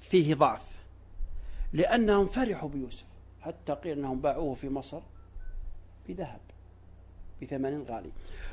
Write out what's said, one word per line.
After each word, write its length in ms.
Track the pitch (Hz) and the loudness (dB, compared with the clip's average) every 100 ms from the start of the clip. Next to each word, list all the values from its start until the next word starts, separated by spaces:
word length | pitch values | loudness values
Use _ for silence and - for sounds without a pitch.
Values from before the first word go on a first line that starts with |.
فيه 340 | - 180 151 | 4 6 6
ضعف، 300 | 143 139 - - - - - - - - - - - - | 6 4 4 -8 -14 -16 -20 -14 -4 -2 -2 -4 -2 0
لأنهم 540 | 151 185 233 214 202 190 | 2 4 6 8 6 6
فرحوا 420 | 247 247 165 151 | 4 0 0 -4
بيوسف، 360 | 139 123 - - - - - | -4 -6 -10 -14 -20 -20 -12
حتى 340 | 156 165 - | -12 -8 -6
قيل 240 | 143 170 143 | -4 -2 -4
أنهم 220 | 139 131 | -2 0
باعوه 340 | 143 131 151 | 2 2 -2
في 140 | 123 139 | -2 -4
مصر 320 | 135 - 156 - - - - - - - - - - - | -4 -6 -12 -14 -18 -14 -8 -6 -6 -6 -8 -14 -16 -10
بذهب 320 | 180 143 113 - - - - - - - - - - | -8 -8 -10 -16 -20 -20 -20 -20 -20 -20 -16 -14 -10
بثمن 400 | 131 135 135 147 | -6 -2 -2 -2
غالي. 300 | 123 113 80 - - - - | -6 -8 -8 -10 -10 -8 -8